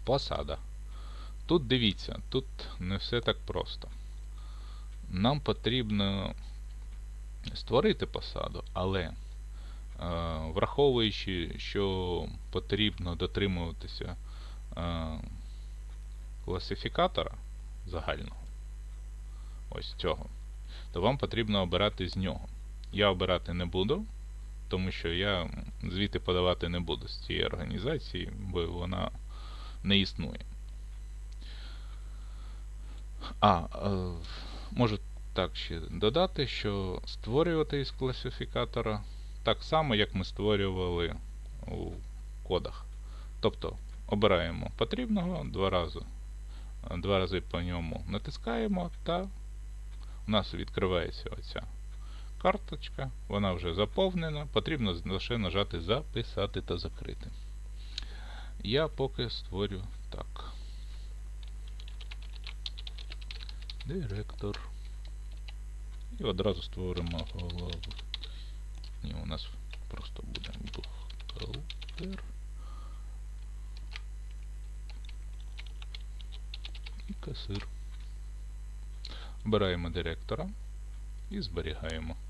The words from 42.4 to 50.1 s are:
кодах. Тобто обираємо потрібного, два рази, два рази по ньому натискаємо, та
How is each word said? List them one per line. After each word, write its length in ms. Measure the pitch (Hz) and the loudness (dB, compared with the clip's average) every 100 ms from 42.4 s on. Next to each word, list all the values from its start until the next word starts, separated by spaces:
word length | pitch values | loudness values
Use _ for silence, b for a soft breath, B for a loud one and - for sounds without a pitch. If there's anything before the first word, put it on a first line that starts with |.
| - | 2
кодах. 380 | 92 - - - - B B B B | 2 2 -6 -8 -8 B B B B
Тобто 380 | 214 - - - - - - | 2 2 -4 -4 -8 -8 0
обираємо 640 | 104 104 90 82 85 90 - | 6 8 8 6 0 -2 2
потрібного, 680 | - 208 247 208 175 180 | 2 2 4 4 4 0
два 260 | 123 92 95 | -2 4 6
рази, 300 | 92 82 82 - - - - - B B - - 87 | 6 2 -2 -6 -6 -8 -8 -8 B B -8 -4 0
два 220 | 92 98 | 6 6
рази 220 | 90 90 | 6 2
по 200 | - 87 | 0 0
ньому 420 | 90 87 82 78 87 | 2 0 0 -2 -2
натискаємо, 840 | 101 - - - 233 220 185 175 - | -2 -2 -4 0 2 4 2 2 -2
та 240 | - 175 196 - - - - - - - B | 0 0 0 -6 -8 -8 -8 -8 -8 -8 B